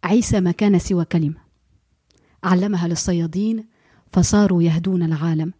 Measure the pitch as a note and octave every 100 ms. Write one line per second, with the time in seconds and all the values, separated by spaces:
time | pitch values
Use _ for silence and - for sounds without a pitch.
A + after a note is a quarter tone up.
0 | - A3 A3+ A3 F3+ F3 G#3 F#3 - F3+
1 | E3 E3+ D3+ D#3+ _ _ _ _ _ _
2 | _ _ _ _ - F3+ G3+ F#3+ E3+ E3+
3 | - F3 E3 F3 G#3+ A3+ A3 _ _ _
4 | _ - F3 G#3 G3+ F3+ E3+ D#3+ F3+ F#3
5 | E3 D#3 E3 D#3 D#3 -